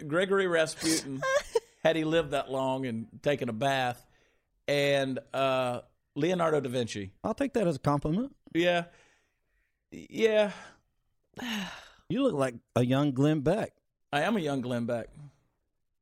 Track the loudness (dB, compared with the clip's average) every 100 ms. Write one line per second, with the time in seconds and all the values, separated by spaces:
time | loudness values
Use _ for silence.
0 | -4 0 2 2 2 2 2 0 0 0
1 | -2 -4 0 0 0 -2 -4 _ 0 2
2 | 2 2 0 -2 -2 -2 0 -2 -4 -6
3 | -8 -6 -2 -2 -2 -2 0 0 0 -4
4 | -12 _ _ _ _ _ -2 2 2 2
5 | 0 -4 -6 -2 0 2 0 -4 -10 _
6 | _ -2 0 2 2 0 0 -2 -2 -4
7 | -10 -8 -6 -2 -2 0 0 0 0 0
8 | 0 -2 -4 -10 -6 0 2 2 -2 -10
9 | _ _ _ _ _ _ _ _ _ -16
10 | -10 0 2 4 2 -2 -16 -20 _ _
11 | _ _ _ -12 -6 -6 -6 -12 -20 _
12 | -6 0 2 2 0 -4 -4 2 4 4
13 | 2 4 4 4 2 0 -2 -10 _ _
14 | _ -2 0 0 0 -2 -2 -2 -2 -4
15 | -6 -14 -20 _ _ _ _ _ _ _